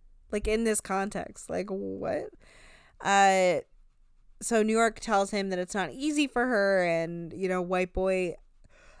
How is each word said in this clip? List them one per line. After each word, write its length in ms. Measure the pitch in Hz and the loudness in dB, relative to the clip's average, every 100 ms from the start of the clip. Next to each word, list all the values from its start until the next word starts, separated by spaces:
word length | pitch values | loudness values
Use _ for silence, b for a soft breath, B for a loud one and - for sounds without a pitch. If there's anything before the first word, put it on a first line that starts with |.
| - - - | -20 -20 -8
Like, 160 | 208 214 | -4 -2
in 160 | 220 | 0
this 160 | 226 214 | 0 -2
context, 680 | - 196 196 196 - - - | -2 -4 -4 -6 -10 -12 -8
like, 180 | 175 196 | -6 -6
what? 640 | 196 196 196 - - - - b b b b b b | -8 -8 -6 -4 -4 -6 -14 b b b b b b
Uh, 600 | - 196 196 190 180 156 - - - _ _ _ - - | 2 6 6 6 4 2 -2 -16 -20 _ _ _ -20 -12
so 220 | - 226 | 0 2
New 100 | 214 | 2
York 280 | 220 226 226 | 4 2 0
tells 300 | - 202 196 | 0 2 2
him 180 | 208 196 | -2 -2
that 80 | 180 | -4
it's 160 | 180 | -4
not 160 | 208 170 | -4 -4
easy 360 | 262 294 294 277 | -4 -2 0 0
for 180 | 247 254 | 0 0
her, 380 | 220 196 190 | 2 4 4
and, 480 | 175 165 165 170 165 | 2 0 -2 -6 -10
you 160 | - 185 | -6 -2
know, 120 | 185 | -2
white 320 | 175 185 185 | 0 0 0
boy 440 | - 190 185 175 - - _ - b b b | 0 0 0 -2 -6 -14 _ -20 b b b